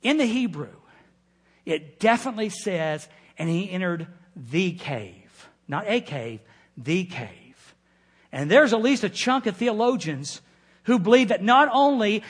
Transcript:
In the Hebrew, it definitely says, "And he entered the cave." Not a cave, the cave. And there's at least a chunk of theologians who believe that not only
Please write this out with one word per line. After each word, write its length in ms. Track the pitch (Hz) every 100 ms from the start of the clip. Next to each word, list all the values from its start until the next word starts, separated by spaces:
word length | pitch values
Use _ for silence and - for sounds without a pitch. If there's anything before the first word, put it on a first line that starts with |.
In 140 | 233 302
the 100 | 247
Hebrew, 500 | 240 240 151 139 - _ _ _ _ _ _ _ _ -
it 340 | 160 151 -
definitely 480 | 214 240 269 220 214
says, 600 | - - 175 160 151 - - - -
"And 120 | 165
he 220 | 170 196
entered 360 | 185 185 170 165 - _
the 380 | - 120 151 185
cave." 760 | 175 - 131 98 90 - - - _ -
Not 180 | 143 208
a 140 | 233
cave, 400 | 226 143 117 110 - _ _ -
the 260 | 120 175
cave. 720 | 180 - 113 - - - - _ _ _ _ _ _
And 180 | 131 147
there's 220 | 226 294
at 80 | 226
least 240 | 233 269
a 60 | 208
chunk 360 | - - 262 226
of 100 | 185
theologians 840 | 240 214 240 262 160 139 139 - _ _ _ _
who 140 | - 247
believe 300 | 185 247 233
that 140 | 196
not 260 | 202 254 294
only 520 | 247 285 269 208 214 -